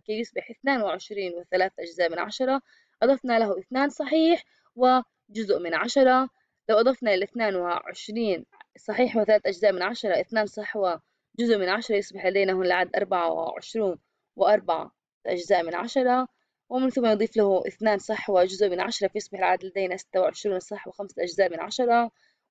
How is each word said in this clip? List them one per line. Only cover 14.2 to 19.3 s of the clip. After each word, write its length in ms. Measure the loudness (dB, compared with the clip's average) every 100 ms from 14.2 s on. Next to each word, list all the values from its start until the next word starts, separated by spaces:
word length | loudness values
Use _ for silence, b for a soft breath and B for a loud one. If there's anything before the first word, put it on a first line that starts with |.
| _ 0
وأربعة 560 | 4 4 2 -4 -6 _ _ _ -6
أجزاء 380 | -4 0 0
من 120 | 0 -4
عشرة، 520 | -4 0 2 2 -2 _ _ _ -8
ومن 200 | -2 0
ثم 160 | 2 2
نضيف 320 | 2 0 2
له 260 | 2 2 -2
اثنان 320 | -2 0 0
صح 300 | -2 -6 0
وجزء 400 | 2 2 2 0
من 100 | 0
عشرة، 280 | -4 -2 -4
فيصبح 320 | -4 -10